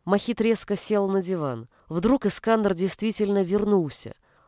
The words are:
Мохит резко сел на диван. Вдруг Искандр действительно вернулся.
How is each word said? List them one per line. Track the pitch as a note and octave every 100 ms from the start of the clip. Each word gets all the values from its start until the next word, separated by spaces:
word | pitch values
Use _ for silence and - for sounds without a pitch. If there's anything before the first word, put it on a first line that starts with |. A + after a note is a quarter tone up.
| -
Мохит | G3+ - A#3+
резко | A3 A3+ - G3+
сел | - G#3 G3
на | G3
диван. | F3+ F#3 D3 A#2 A2+ _ -
Вдруг | E3 F#3+ C4 G#3
Искандр | - - A3+ G3+
действительно | F3 F#3 - A3 G#3 G#3 G3+
вернулся. | F3+ G3+ G#3 G3+ D#3 - - - _ _